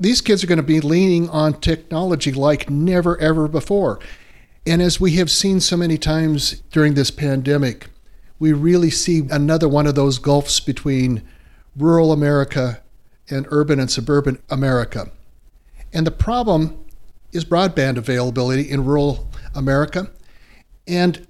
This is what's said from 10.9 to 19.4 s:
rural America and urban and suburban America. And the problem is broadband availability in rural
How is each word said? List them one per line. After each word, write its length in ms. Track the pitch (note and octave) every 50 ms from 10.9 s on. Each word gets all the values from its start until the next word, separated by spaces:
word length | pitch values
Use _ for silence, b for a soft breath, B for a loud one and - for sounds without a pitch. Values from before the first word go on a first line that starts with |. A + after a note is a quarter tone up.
| C3+ C3 B2+ B2+ B2 G#2 - b b b b b b b b b b C3+
rural 340 | D3 E3 E3+ E3 E3 D#3+
America 680 | D#3 D3 D3 C#3+ D3 C#3+ C3+ C3+ - C#3+ B2+ B2 A2+ - - - - - - - _ _ _ -
and 160 | C#3+ C3+ C3+ -
urban 300 | D3+ D3 D3+ D3 D3 C3+
and 100 | C3 B2+
suburban 500 | - C#3 A#2 C3+ D3 C#3+ C#3+ C#3+ B2+ - - -
America. 600 | C#3 C3 C#3 C3+ B2+ B2 A#2 - - A2+ F#2 - - - - - - - - - _ - _ b b b b b b
And 120 | E3 E3
the 60 | E3
problem 720 | - - - G#3+ A#3 B3 A#3+ A3+ A#3 D#3 D#3+ D#3 - - - - - - - - - - - -
is 140 | - E3+ E3
broadband 500 | - F3 E3+ F#3+ F#3 - D#3+ C3+ C3+ B2+
availability 720 | B2+ A2 - B2+ B2 B2 B2 A#2 C3 B2 B2+ C3 C3+ C#3 -
in 140 | C#3 C3+ B2+
rural 460 | C3 C#3+ D3 C#3+ C#3+ B2+ - - - B B